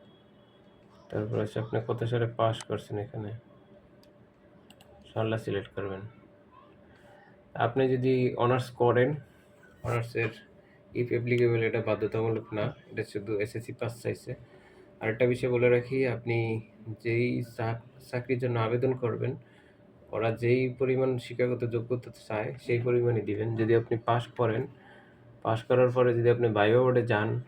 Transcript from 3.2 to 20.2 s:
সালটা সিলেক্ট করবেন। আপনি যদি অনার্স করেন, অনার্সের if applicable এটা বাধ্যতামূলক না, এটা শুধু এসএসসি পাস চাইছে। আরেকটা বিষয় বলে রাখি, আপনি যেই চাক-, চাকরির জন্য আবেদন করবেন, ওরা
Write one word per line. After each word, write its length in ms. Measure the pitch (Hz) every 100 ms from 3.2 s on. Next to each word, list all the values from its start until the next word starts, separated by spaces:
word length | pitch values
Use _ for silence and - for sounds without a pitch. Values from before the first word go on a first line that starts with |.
| 104 113 - - - - - - - - - _ - - - - - - -
সালটা 240 | 113 110 113
সিলেক্ট 300 | 110 101 92
করবেন। 320 | - 98 95 110 - - - - - - - - - - - - - -
আপনি 340 | - 117 135 131
যদি 460 | 131 131 127 127
অনার্স 360 | - 120 127 -
করেন, 440 | - 120 120 131 151 - - - - - -
অনার্সের 460 | 117 120 117 120 110 - - - - - -
if 140 | 123 120
applicable 540 | 120 120 123 120 113
এটা 200 | 113 113 110
বাধ্যতামূলক 680 | 104 107 113 113 113 -
না, 200 | 107 110 - -
এটা 120 | 107
শুধু 360 | 104 107 101 101
এসএসসি 320 | 110 113 -
পাস 300 | 120 113 -
চাইছে। 320 | 113 104 - 131 - - - - - -
আরেকটা 260 | 113 - 123
বিষয় 240 | 123 123
বলে 200 | 123 123
রাখি, 360 | 123 120 135 131
আপনি 540 | 113 117 117 113 113 - - - 107
যেই 440 | 117 117 123 127 120 -
চাক-, 540 | 113 117 - - -
চাকরির 280 | 123 123 123
জন্য 220 | 127 117
আবেদন 320 | 113 120 131
করবেন, 440 | 127 117 113 120 - - - - - - - -
ওরা 180 | 104